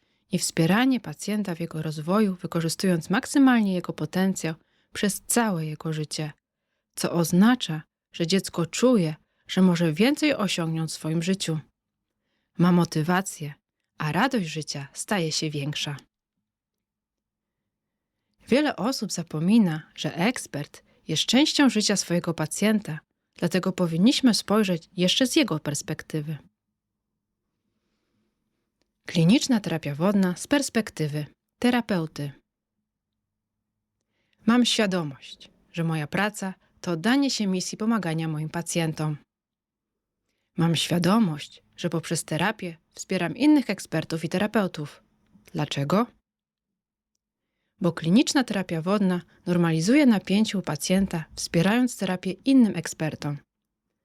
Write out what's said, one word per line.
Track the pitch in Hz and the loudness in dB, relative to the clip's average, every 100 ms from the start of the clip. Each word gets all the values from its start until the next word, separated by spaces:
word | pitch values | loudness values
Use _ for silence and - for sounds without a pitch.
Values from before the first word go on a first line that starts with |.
| _ _ _ | _ _ _
i | 180 | -4
wspieranie | - - 160 202 262 247 | -2 2 4 4 2 0
pacjenta | - 147 - 214 190 | -4 -10 -6 -4 -4
w | 165 | -6
jego | 170 156 | -6 -6
rozwoju, | 160 156 151 202 208 | -6 -6 0 2 2
wykorzystując | 185 165 170 165 - 190 170 - | 0 -4 -2 -2 -2 0 0 0
maksymalnie | 202 - 294 269 240 202 | -2 2 4 6 6 2
jego | 180 - | -2 -4
potencjał | - 156 185 190 190 160 160 _ _ _ | -6 -4 0 0 0 -4 -8 _ _ _
przez | - 208 - - | -4 -2 -2 -2
całe | 240 226 175 156 | 0 0 -2 -6
jego | 151 160 | -6 -6
życie, | 156 151 - 151 - _ _ _ _ _ | -6 -6 -6 -8 -10 _ _ _ _ _
co | - 170 | -8 -4
oznacza, | 170 160 180 220 254 - 156 - _ _ | -2 2 4 6 4 -2 -8 -10 _ _
że | - 170 | -6 0
dziecko | 190 - - 165 | 0 -2 -4 -4
czuje, | - 247 240 160 156 _ _ - | 2 4 4 2 -4 _ _ -4
że | - | 4
może | 185 170 170 | 4 4 2
więcej | 151 233 294 302 | 2 0 2 0
osiągnąć | - 202 - 165 160 160 | 0 -2 -2 -4 -4 -6
w | |
swoim | - 156 165 | -6 -4 -2
życiu. | 165 196 - 156 - _ _ _ _ _ _ _ _ - | -2 -2 -2 -6 -8 _ _ _ _ _ _ _ _ 0
Ma | 175 | 4
motywację, | 175 170 160 156 180 190 - 147 - _ _ _ - | 4 2 0 0 0 -2 -8 -12 -14 _ _ _ -8
a | 156 | -4
radość | 160 269 262 165 | 0 0 0 -4
życia | 151 147 143 139 | -6 -8 -10 -12
staje | - - 208 160 | -10 -4 -2 -2
się | - 160 | -4 -4
większa. | 147 139 147 147 139 - _ _ _ _ _ _ _ _ _ _ _ _ _ _ _ _ _ _ _ _ _ _ _ - | -6 -6 -6 -8 -10 -16 _ _ _ _ _ _ _ _ _ _ _ _ _ _ _ _ _ _ _ _ _ _ _ 0
Wiele | 254 294 - | 2 2 -2
osób | 214 269 196 | -4 -4 -6
zapomina, | - 160 156 170 233 185 156 - | -8 -6 -2 4 4 4 0 -8
że | - - 165 | -8 -6 -2
ekspert | 196 262 - 139 147 - _ _ - | -2 -2 -8 -10 -10 -16 _ _ -6
jest | 156 - | -4 2
częścią | 240 302 - 277 | 4 4 4 4
życia | 214 214 196 | 4 0 0
swojego | - 170 170 | 0 -2 -2
pacjenta, | 165 156 - 208 214 - 156 - _ _ - | -4 -4 -2 0 0 -2 -12 -14 _ _ -6
dlatego | 175 185 185 | -2 -2 -2
powinniśmy | 185 175 165 214 285 254 | -2 -2 2 4 4 2
spojrzeć | 208 - 208 196 175 - - | 2 2 2 2 -2 -6 -2
jeszcze | 180 - 254 | 0 2 2
z | 330 | 2
jego | 254 156 | 2 -2
perspektywy. | - 143 - 151 - 156 151 147 - _ _ _ _ _ _ _ _ _ _ _ _ _ _ _ _ _ _ _ _ _ _ _ _ _ - | -4 -6 -6 -10 -8 -8 -6 -10 -14 _ _ _ _ _ _ _ _ _ _ _ _ _ _ _ _ _ _ _ _ _ _ _ _ _ -6
Kliniczna | 175 160 262 - 233 | 2 4 4 4 -2
terapia | 175 165 143 | -2 -6 -6
wodna | 143 185 202 185 175 | -2 0 2 2 -2
z | - | -2
perspektywy | 285 277 233 214 - 151 151 147 _ _ - | -2 0 -4 -4 -4 -4 -4 -8 _ _ -2
terapeuty. | 247 247 233 185 160 - 143 - _ _ _ _ _ _ _ _ _ _ _ _ _ _ _ _ _ _ _ _ - | 0 0 0 -2 -4 -8 -12 -12 _ _ _ _ _ _ _ _ _ _ _ _ _ _ _ _ _ _ _ _ 2
Mam | 240 | 4
świadomość, | 233 - 208 180 151 131 - - - _ _ | 4 2 0 0 -4 -10 -18 -20 -20 _ _
że | - | -4
moja | 165 160 143 | -2 -2 -2
praca | 175 208 208 196 - _ _ | -2 -2 -4 -10 -10 _ _
to | - | -6
oddanie | 170 196 269 277 | -2 0 2 2
się | - 202 | 0 -2
misji | 185 - 185 | -2 -4 -4
pomagania | 220 226 175 160 160 | -2 -2 -2 -2 -4
moim | 151 156 | -4 -6
pacjentom. | 170 165 170 165 156 151 147 _ _ _ _ _ _ _ _ _ _ _ _ _ - | -6 -4 -2 -2 -2 -4 -4 _ _ _ _ _ _ _ _ _ _ _ _ _ 0
Mam | 165 160 | 0 2
świadomość, | - 175 170 220 196 151 - - _ - | 0 0 2 4 2 -2 -10 -20 _ -8
że | 175 | -4
poprzez | 165 - 165 | -4 -4 -6
terapię | - 156 185 220 180 160 _ | -4 -2 -2 -4 -10 -14 _
wspieram | - - 190 170 - | -16 -6 -4 -4 2
innych | 302 302 240 | 4 4 2
ekspertów | 196 - 160 156 160 | -6 -4 -4 -4 -6
i | 160 | -4
terapeutów. | 180 208 226 185 - 147 - _ _ _ _ _ | -2 0 0 -2 -4 -12 -14 _ _ _ _ _
Dlaczego? | 160 147 - 143 190 233 _ _ _ _ _ _ _ _ _ _ _ _ _ _ _ _ - | -6 -4 -4 0 0 0 _ _ _ _ _ _ _ _ _ _ _ _ _ _ _ _ -2
Bo | 175 | -2
kliniczna | 160 165 208 311 294 | 0 2 4 4 2
terapia | 240 196 185 165 | 0 -2 -4 -4
wodna | 165 208 190 180 - _ - | 0 0 2 0 -6 _ -2
normalizuje | 175 170 160 175 285 277 | 2 2 2 4 4 6
napięcie | 202 - 196 214 190 | 4 2 0 0 -2
u | |
pacjenta, | 175 151 - 185 190 160 156 - | -4 -4 0 0 0 -4 -8 -10
wspierając | - 170 185 233 254 - | -2 0 2 2 0 -2
terapię | 185 180 190 | -4 -4 -6
innym | - - 269 220 175 | -4 4 6 6 2
ekspertom, | - - 156 135 147 143 _ _ _ _ _ _ | -8 -4 -4 -4 -6 -8 _ _ _ _ _ _